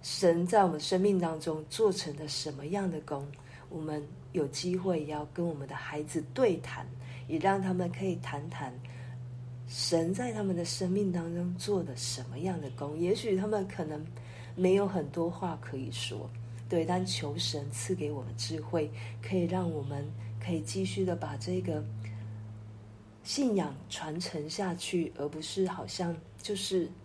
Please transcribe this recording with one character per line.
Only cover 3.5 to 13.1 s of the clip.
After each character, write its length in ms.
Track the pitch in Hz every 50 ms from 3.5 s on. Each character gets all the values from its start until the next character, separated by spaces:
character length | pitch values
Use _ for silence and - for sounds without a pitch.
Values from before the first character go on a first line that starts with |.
| - - - -
我 100 | - 160
们 240 | 156 156 151 151 143 - - - - - -
有 140 | 170 151 139
机 280 | - - - 180 180
会 300 | 185 180 190 180 160 151
要 180 | 143 151 151 151 147 -
跟 140 | - 175
我 80 | 170 160
们 120 | 143 139
的 80 | 135 143
孩 280 | - - - - 147 151
子 200 | - - 170 147 - -
对 240 | - 262 226 180 -
谈， 280 | - - - - - - - - - - - - -
也 120 | - 165 160
让 240 | - 196 196 196 190
他 100 | 190 185
们 180 | 180 180 175
可 140 | 175 - 196
以 120 | 190 175
谈 300 | - - - - 143 - -
谈 280 | - - 143 131 123 - - - - - - - - - - - - - - - - - -
神 460 | - - - - - - 165 165 170 190
在 180 | 202 247 247
他 140 | 220 214 208
们 100 | 196 185
的 80 | 170 170
生 280 | 170 - - 196 180
命 200 | 185 202 208 190
当 240 | 175 175 165 165 170
中 180 | 170 175 180 180
做 260 | - - - 208 190 165
了 140 | - -
什 260 | - - - - - 127 -
么 120 | - 131
样 200 | 165 190 180 165
的 100 | 147 135
工。 260 | 120 - 143 143 151 160
也 160 | 175 175